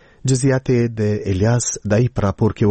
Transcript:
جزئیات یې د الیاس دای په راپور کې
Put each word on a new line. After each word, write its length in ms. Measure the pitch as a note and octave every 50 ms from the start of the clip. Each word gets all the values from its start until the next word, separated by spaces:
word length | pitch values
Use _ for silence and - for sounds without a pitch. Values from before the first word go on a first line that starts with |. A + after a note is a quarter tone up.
| _ _ _ - -
جزئیات 440 | C3 C3+ B2 C3 C3+ C3 C3 - -
یې 140 | B2+ A#2+ A#2+ A#2 A2+ A2
د 20 | G#2+ G#2 G#2 G#2+ - G2
الیاس 340 | G2 F#2 G#2 A2+ A#2+ A#2+ - - - - -
دای 220 | G2+ G#2 A2 B2+
په 140 | B2 - -
راپور 300 | G#2 G2 F#2 - A#2 G#2 -
کې 80 | - A#2 G#2